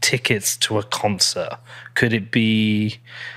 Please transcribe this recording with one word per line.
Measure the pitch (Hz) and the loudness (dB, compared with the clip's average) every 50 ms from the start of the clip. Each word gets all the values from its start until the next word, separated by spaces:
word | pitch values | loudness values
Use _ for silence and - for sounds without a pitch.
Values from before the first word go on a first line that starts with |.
| - | -2
tickets | - - 117 - - 120 104 98 - - - | -2 0 0 0 0 0 0 0 -2 -2 -2
to | - - 110 104 | -2 0 0 0
a | 101 | -2
concert? | - - - - 104 104 92 - - - 90 85 - - - - - - - - - - | -2 -4 -2 0 0 0 2 0 0 0 -2 -4 -6 -8 -12 -14 -18 -20 -18 -14 -8 -2
Could | - - 117 110 | 2 2 4 2
it | 113 98 113 | 2 0 0
be, | - 120 113 110 110 110 110 107 104 104 107 107 - - - - - - - - - | 2 2 4 4 4 4 4 4 2 2 0 0 -2 -6 -12 -20 -18 -16 -14 -14 -6